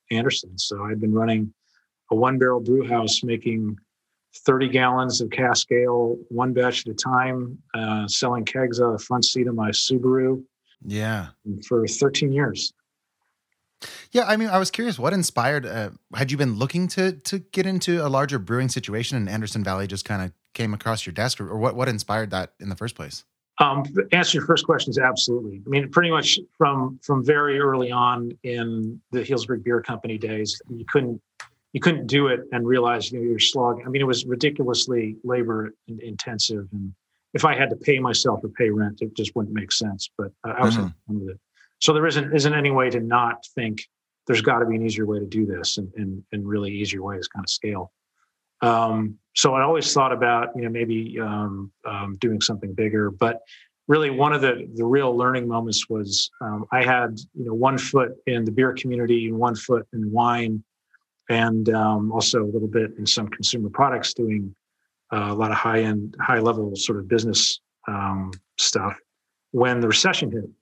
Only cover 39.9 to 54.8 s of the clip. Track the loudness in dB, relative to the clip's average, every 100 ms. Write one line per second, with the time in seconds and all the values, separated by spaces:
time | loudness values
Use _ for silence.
39.9 | -6 -10 -8 -8 -8 -8 0 2 2 -2
40.9 | -6 -8 -6 -6 -12 _ _ _ -2 2
41.9 | 4 4 0 0 2 2 2 2 2 2
42.9 | 0 2 2 2 -4 -10 -6 -4 -6 -12
43.9 | _ _ _ 0 2 4 2 2 0 0
44.9 | -2 -2 -2 -2 0 0 -2 -4 -6 -8
45.9 | -6 -6 -8 -8 -8 -4 -2 -2 -4 -4
46.9 | -6 -6 -8 -8 -8 -6 -4 -4 -6 -8
47.9 | _ _ _ _ _ _ -2 2 4 2
48.9 | 0 -2 -6 _ 2 2 4 2 2 2
49.9 | 2 2 2 2 2 0 -4 -4 -2 -2
50.9 | -2 -4 -6 -4 -2 -4 -6 -10 _ -10
51.9 | -8 -8 -2 0 0 -2 -4 -6 -2 0
52.9 | 0 0 0 -2 -2 -10 -20 _ _ 2
53.9 | 4 4 2 4 4 2 0 -4 -2